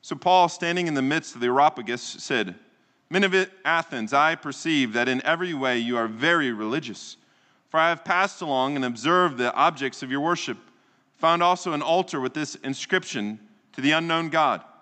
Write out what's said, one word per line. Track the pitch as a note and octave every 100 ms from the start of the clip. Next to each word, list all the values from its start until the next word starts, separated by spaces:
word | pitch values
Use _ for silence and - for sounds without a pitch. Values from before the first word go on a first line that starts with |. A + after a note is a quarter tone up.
So | - -
Paul, | F#3 F#3 F3
standing | - E3+ F3 E3+
in |
the | C#3+
midst | C3 D#3 D#3 B2
of |
the | B2
Areopagus, | B2+ D3 D3+ A2 A#2+
said, | - - - B2+ G2 F2 _ _ _ _ _
"Men | F#3
of | G3 F#3+ F#3 -
Athens, | D3 E3+ E3 C3 G#2+
I | C#3 D3+
perceive | E3 D3+ C3+ D#3+ D3+ B2+
that | A2+ B2
in | C3
every | C#3 E3 F3+
way | D3+ C3 B2
you | A#2 B2
are | A2+
very | A2 D3 E3+ C3+
religious. | A2 G#2+ C#3 C3 F#2+ - - _ _ _ _ _
For | D#3+
I | E3
have | E3
passed | - F3+ F#3+ -
along | E3+ C3 C3
and | C#3
observed | B2+ A#2+ C3+ F3+ F3+ B2
the | B2
objects | - D3+ D3+ C3+ -
of | C3
your | C#3
worship, | D#3 F3 - G#2 - _ _ _ _ _
found | D#3+ E3+
also | F3 F3+ F3+
an | D3+
altar | D3+ E3+ F#3 D#3
with | B2+
this | D3 D3+ -
inscription, | C3+ C3+ - F#3 - B2 G#2 A2 - _ _
'To | -
the | C3+
unknown | D#3 E3 E3 E3
God.' | D#3+ D3 F#2+ - _